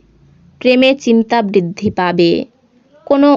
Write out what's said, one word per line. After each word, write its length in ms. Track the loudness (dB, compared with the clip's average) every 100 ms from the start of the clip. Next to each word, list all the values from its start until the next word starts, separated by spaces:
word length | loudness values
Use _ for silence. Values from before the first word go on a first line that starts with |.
| _ _ _ _ _ _
প্রেমে 300 | 0 2 2
চিন্তা 440 | 0 0 0 0 -2
বৃদ্ধি 480 | 0 -2 -2 -6 -6
পাবে। 400 | -4 -4 0 0 0 -6 _ _ _ _ _ -4
কোনো 220 | 2 2